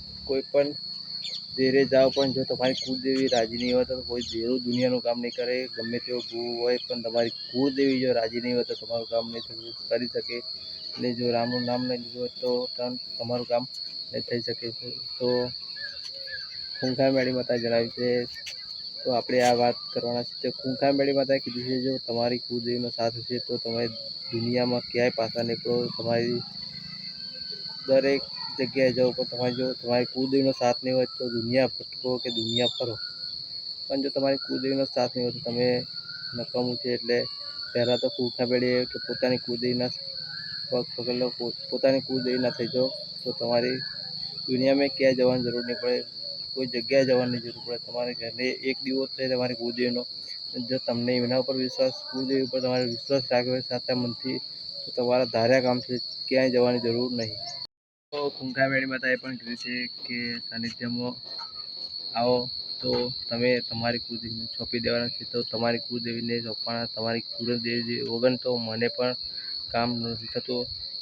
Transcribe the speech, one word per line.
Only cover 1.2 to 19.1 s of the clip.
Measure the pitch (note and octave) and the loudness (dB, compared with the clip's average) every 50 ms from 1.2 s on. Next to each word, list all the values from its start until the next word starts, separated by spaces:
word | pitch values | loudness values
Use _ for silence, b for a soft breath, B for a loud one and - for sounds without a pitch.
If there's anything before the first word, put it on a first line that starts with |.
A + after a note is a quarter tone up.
| - - - - - - | -8 -8 -8 -10 -10 -8
દેરે | - - C3 C3 B2+ C#3 C3+ | 0 2 2 6 6 6 6
જાઓ | B2+ C3 C3 C3+ C3 | 8 8 8 8 8
પણ | C3 C#3 C#3 C3+ | 6 4 2 4
જો | B2 C3 C3 | 4 2 0
તમારી | - B2+ A#2 B2 C3 C3 - | 0 0 2 2 2 2 0
કુળદેવી | - C3 C3 C3 B2+ C3+ C3+ C4 C4+ C4 | -2 -4 -4 0 2 2 2 4 4 4
રાજી | B3 A#3+ A3+ A2 A#2 A#2+ | 4 4 4 2 0 0
નહીં | B2 B2 B2 | 0 4 4
હોય | B2+ B2+ | 4 4
તો | B2 C3 B2+ | 2 0 -4
કોઈ | B2 A#2+ A#2+ B2 A#2 | -4 -4 -4 -4 -4
દેરું | A2+ A2+ A2+ A2+ A#2+ B2+ B2+ | -4 -4 -2 0 2 0 2
દુનિયાનું | B2 A#2+ A#2+ B2 B2+ B2+ B2+ B2 | 2 0 2 4 4 4 4 2
કામ | A#2 A#2 A#2+ A#2+ | 2 0 0 0
નહીં | A#2+ A#2+ - | -2 -4 -4
કરે. | - B2 B2 B2 B2+ B2+ B2 | -2 -2 0 0 0 -2 -4
ગમે | - A#2 A2+ A2+ A#2+ A#2+ | -6 -6 -4 -2 -2 -4
તેવો | - B2 B2 A#2+ | -2 -4 -4 -4
ગુરુ | A#2 - A#2 A#2 A#2+ A#2+ A#2+ | -4 -6 -6 -4 -4 -4 -2
હોય | A#2 A#2+ B2 B2 B2 | 0 2 2 2 2
પણ | - - B2 A#2+ | 0 -4 -6 -4
તમારી | A#2 A2+ A2+ A#2+ A#2 A#2 - - | -4 0 2 2 2 2 0 -4
કુળદેવી | - - - B2 C3+ C#3+ C3 C3+ C#3 C#3 C3 B2+ | -10 -4 0 2 2 4 4 4 4 4 6 4
જો | C3 B2+ | 4 4
રાજી | A#2+ A#2 A2+ A2+ A#2 A#2+ | 4 4 2 2 0 -2
નહીં | A#2+ B2 B2 | 0 2 2
હોય | A#2+ A#2 | 2 2
તો | - A#2 | 0 -4
તમારું | - A2 A2 A#2 A#2 A2+ A2 | -6 -4 -4 -4 -4 -4 0
કામ | A2+ A#2 A#2 | 0 0 0
નહીં | A#2 A#2 A#2 A#2 | 0 -6 -8 -10
થ-, | - A#2 A2+ A2+ A#2 A#2 - - | -10 -12 -12 -12 -14 -12 -12 -2
કરી | - A#2 A#2 B2 A#2 | 0 0 0 0 0
શકે. | - A#2+ - - A#2+ A#2+ - - B B B B B B B - | -2 -4 -4 -2 -6 -6 -6 -8 B B B B B B B -10
અને | - - B2 B2 | -6 -2 0 0
જો | A#2+ A#2 B2 A#2+ | 0 2 2 2
રામનું | A#2 A#2 A#2+ A#2+ B2 B2 | 4 4 2 2 0 0
નામ | A#2+ A#2+ B2 B2 | 0 0 0 0
નહીં | B2+ B2+ B2 A#2+ | 0 0 -2 -2
લીધું | A#2+ A#2 A#2+ B2 | -4 -8 -6 -6
હોય | B2 B2 - | -6 -6 -6
તો | - B2+ B2 B2 B2 B2 B2 | -4 0 0 0 0 0 -4
તમ-, | - B2+ B2 B2 B2 B2+ - - | -4 -4 -4 -4 -4 -6 -8 -10
તમારું | - - A#2+ A2+ B2 B2 B2 | -8 -6 -4 -2 -2 -2 0
કામ | - A#2+ A#2+ B2+ C3+ - - - - - - - | 2 0 0 0 -2 -8 -10 -10 -8 -8 -10 -10
નહીં | - B2 A#2+ A2+ | -6 -6 -6 -4
થઈ | - A#2+ A#2+ | -2 -2 -2
શકે. | A2+ A#2+ A2+ - A#2+ A#2 A#2 - B2 A#2+ - C3+ - - | -2 -4 -6 -6 -6 -8 -8 -8 -10 -10 -10 -10 -10 -10
તો | - - B2+ B2 B2 B2 B2 B2 B2 - - - - - - - - - - - C#5 C5+ C5+ C5+ - - - - - - - - | -6 -2 0 2 2 2 0 0 -4 -10 -12 -14 -12 -10 -10 -10 -10 -12 -14 -14 -14 -12 -12 -10 -10 -10 -10 -10 -10 -10 -10 -10
ખૂંખાર | - - - C3 B2+ B2+ C3 C3+ | -6 -4 -2 -2 2 4 4 4
મેળી | C3+ C3 B2+ B2+ B2+ | 6 4 2 2 2
માતાએ | B2+ B2 - B2 A#2+ | 0 0 0 0 0
જણાવ્યું | A#2 A#2 A#2 A#2 A#2 A2+ | 2 2 4 2 2 2
છે. | - - B2 B2 B2 B2 A#2+ - - - - - - - - - - - - - - - | -2 -2 0 2 2 2 0 -2 -8 -12 -12 -12 -12 -12 -12 -12 -12 -10 -12 -12 -12 -6
તો | - C3 | -2 0